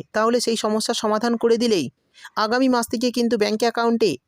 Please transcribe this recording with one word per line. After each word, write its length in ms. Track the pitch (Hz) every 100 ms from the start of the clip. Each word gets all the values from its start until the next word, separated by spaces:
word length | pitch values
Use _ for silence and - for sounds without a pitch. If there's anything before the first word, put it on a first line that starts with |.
| -
তাহলে 240 | 214 220 240
সেই 180 | - 226
সমস্যা 360 | 214 214 -
সমাধান 400 | 226 220 214 233 233
করে 180 | 233 226
দিলেই 280 | 240 196 131 - _ _ - -
আগামী 320 | 214 247 262
মাস 160 | 247 226
থেকে 200 | 233 247
কিন্তু 240 | 240 233 233
ব্যাংক 220 | 208 214
অ্যাকাউন্টে 500 | 240 233 233 233 214 -